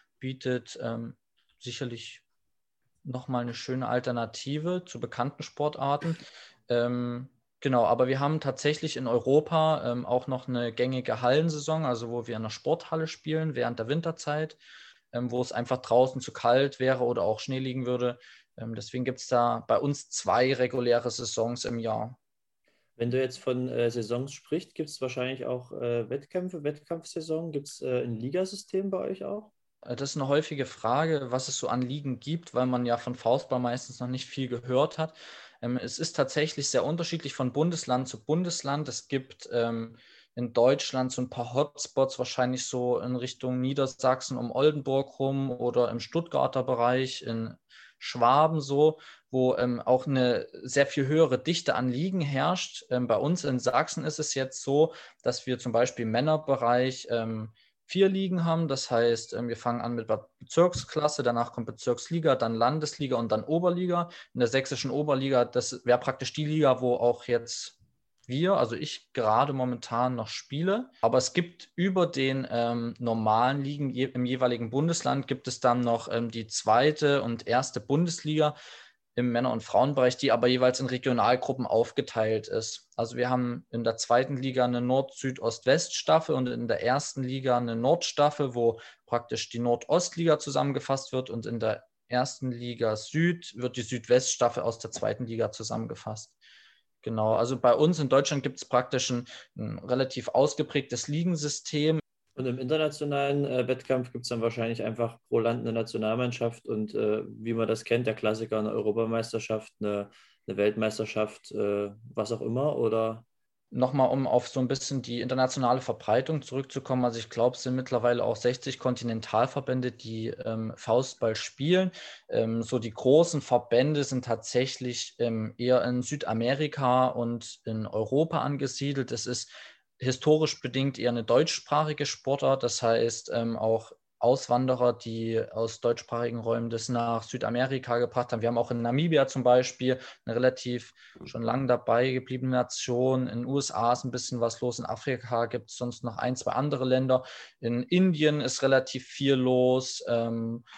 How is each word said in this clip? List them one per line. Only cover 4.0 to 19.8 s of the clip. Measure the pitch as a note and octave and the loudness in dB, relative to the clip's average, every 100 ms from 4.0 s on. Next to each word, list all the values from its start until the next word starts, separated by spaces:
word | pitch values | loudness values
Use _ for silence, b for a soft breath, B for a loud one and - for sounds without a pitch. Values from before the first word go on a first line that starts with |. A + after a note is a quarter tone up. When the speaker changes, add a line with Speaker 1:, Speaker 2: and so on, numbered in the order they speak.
| B2+ A#2+ A#2 - - D3 D#3+ F3+ | -2 -4 -4 -8 -6 -4 -4 -4
Speaker 1:
zu | F3+ B2 | -6 -10
bekannten | - - B2 - | -8 -4 -4 -6
Sportarten. | D#3 - D3 - C3+ D3 E3 E3 B B B B - | -12 -4 -4 -2 -2 0 -2 -6 B B B B -2
Ähm, | A#2+ A#2+ B2 B2 A#2+ C3 _ _ _ | 0 0 -2 -4 -6 -10 _ _ _
genau, | C#3+ B2+ G#2 | 0 4 4
aber | A#2+ B2+ | 4 2
wir | C3+ | 2
haben | C#3+ D#3 | 0 0
tatsächlich | D3 C3 D3 D3+ D#3+ B2+ | -2 -2 0 0 -4 -4
in | B2+ | 0
Europa, | A#2+ B2 C#3+ D3+ E3 D#3 D#3 A#2+ | 0 4 4 4 2 4 2 0
ähm, | A#2+ | -4
auch | B2 B2+ C3+ | 0 -2 0
noch | B2+ - | -4 -4
eine | B2 A#2+ | -2 -2
gängige | A2+ B2 C3 B2 A#2 | 0 0 0 -2 0
Hallensaison, | B2 C#3 E3 D3+ C#3+ D#3+ D3+ | 4 4 4 0 -2 -2 0
also | A#2+ A#2 | -2 -4
wo | A#2+ A#2 | -6 -6
wir | A2+ | -6
in | |
einer | A2 | -6
Sporthalle | - - E3 - D#3+ D#3+ | -6 -2 -2 -2 -4 -4
spielen | - - D#3 D#3+ | -6 -4 -2 -2
während | B2+ A#2+ A#2+ | -2 -2 -2
der | A2+ | -2
Winterzeit, | D3+ E3 D#3+ - D3 D#3 - B B B B _ | -2 -2 -4 -4 -4 -4 -8 B B B B _
ähm, | A#2+ B2 | -6 -2
wo | A#2+ | -2
es | B2 | -2
einfach | - A#2+ B2+ | -4 -2 -4
draußen | - A#2+ B2+ C3 | 4 4 4 2
zu | - | -10
kalt | - A#2+ B2+ C#3 - | -2 4 4 4 2
wäre | C3 B2+ | 0 2
oder | A#2+ A#2+ | 0 2
auch | F#2 A2 | 0 0
Schnee | - C3 | -4 -4
liegen | C3 B2+ B2 | -4 -4 -2
würde. | B2 B2 A#2+ B B B - | -2 -2 -4 B B B -14
Ähm, | A2+ | -10
deswegen | A2+ A2 B2+ | -8 -8 -6
gibt's | B2+ B2+ - | -4 -6 0
da | B2 A#2+ A#2 - | 2 4 2 2
bei | |
uns | A#2 | 2